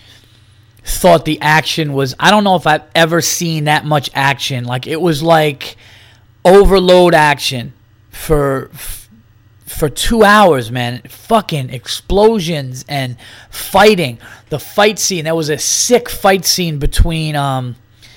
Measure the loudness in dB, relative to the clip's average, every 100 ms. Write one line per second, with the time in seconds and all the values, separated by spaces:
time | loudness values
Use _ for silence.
0 | _ -20 _ _ _ _ _ _ -10 0
1 | 2 2 0 -4 0 0 0 -4 -4 -2
2 | -4 0 2 2 2 0 0 -2 -2 -2
3 | 0 0 -2 -4 -4 -4 -2 -2 0 -2
4 | -2 -2 -2 -2 -6 -8 -6 -8 -6 -4
5 | -2 -2 2 2 2 -4 -14 -16 -20 -20
6 | -20 _ _ _ 6 6 8 4 4 6
7 | 6 4 2 0 -4 -8 -10 -16 _ _
8 | _ -18 -2 0 0 -2 -8 -16 -16 -16
9 | -18 -20 _ _ _ _ -16 -4 -4 -2
10 | -2 2 4 6 4 2 -2 -6 -6 -8
11 | -14 -20 -2 -2 -2 -8 -8 -12 -12 -14
12 | -4 2 2 2 -4 -6 -8 -12 -8 -6
13 | -6 -10 -18 -20 -20 -16 -2 4 4 4
14 | -2 -8 -18 -20 _ -10 -6 0 0 0
15 | -4 -4 -4 -4 -2 -4 -4 -4 0 -2
16 | -2 -2 0 0 0 -2 -2 -2 -2 2
17 | 0 0 -4 -4 -2 -4 -6 -12 _ _
18 | -20